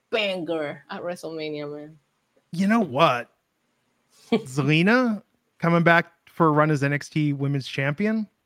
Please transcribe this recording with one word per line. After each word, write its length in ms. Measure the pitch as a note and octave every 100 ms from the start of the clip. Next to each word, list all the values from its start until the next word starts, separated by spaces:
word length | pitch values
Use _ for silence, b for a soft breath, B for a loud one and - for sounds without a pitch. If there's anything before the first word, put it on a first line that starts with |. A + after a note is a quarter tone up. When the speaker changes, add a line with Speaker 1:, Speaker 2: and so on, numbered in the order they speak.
| _
Speaker 1:
banger 760 | A#3 G3+ F#3 D#3+ E3 D3 D3+ -
at 120 | F#3+
WrestleMania, 680 | F3 F3+ D#3+ D#3+ D#3 D3 D3
man. 240 | D3 D3+ D#3 _ _ _ _ _
Speaker 2:
You 160 | E3 G3
know 120 | A#3
what? 520 | E3+ B2+ D#3+ A#2+ A#2+ _ _ _ _ _
Speaker 1:
<laughs> 480 | _ _ _ _ _
Speaker 2:
Zelina 920 | A#3 C3+ C3+ C#3 D#3 F#3 B3 A#3+ G3+ - _ _ _
coming 240 | E3+ E3+
back 300 | E3 E3+ - _ _
for 200 | - E3
a 40 |
run 180 | D3+ D#3
as 140 | C#3+
N 80 | C#3
X 160 | C#3+ -
T 240 | D#3 D3
Women's 340 | C#3 C#3 C#3+ -
Champion? 640 | - C#3 D3 G#3 A3 G#3 _